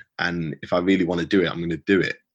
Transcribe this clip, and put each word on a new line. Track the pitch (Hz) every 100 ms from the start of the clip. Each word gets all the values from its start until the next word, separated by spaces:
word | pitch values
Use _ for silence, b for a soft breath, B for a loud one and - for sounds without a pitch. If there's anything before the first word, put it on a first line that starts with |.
| - -
And | 85 87 80 -
if | -
I | 90
really | 90 95
wanna | 85 87 82
do | 98
it, | 82
I'm | -
gonna | 85 80
do | - 98
it. | 80 - _